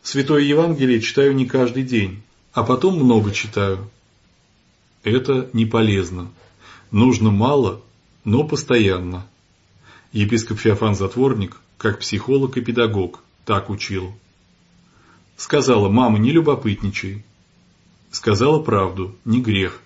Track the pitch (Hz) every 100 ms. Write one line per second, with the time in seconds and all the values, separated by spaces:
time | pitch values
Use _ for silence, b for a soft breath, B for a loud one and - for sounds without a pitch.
0 | - 135 135 151 143 147 170 151 131 120
1 | 113 - 139 135 127 131 123 123 127 120
2 | 95 98 - _ _ - 110 127 190 180
3 | 127 113 104 104 110 - 98 95 104 _
4 | _ _ _ _ _ _ _ _ _ _
5 | - 123 127 131 127 120 110 113 110 98
6 | 87 90 90 B B B B B B 104
7 | 127 107 110 101 120 147 107 85 _ _
8 | _ _ 107 113 151 139 - 120 98 92
9 | 92 90 98 _ _ _ _ _ b b
10 | b 107 104 117 110 104 113 104 110 98
11 | 95 120 135 113 95 - _ _ 110 104
12 | - 104 117 139 135 131 117 120 113 101
13 | 90 - _ _ - 98 - 101 - 95
14 | 92 104 _ _ _ _ _ _ b b
15 | b b b - - 147 127 113 101 110
16 | 123 107 113 165 156 135 113 98 98 98
17 | 95 101 - _ _ _ _ _ _ _
18 | _ - 113 101 135 156 156 104 95 92
19 | 92 - 113 117 120 98 90 -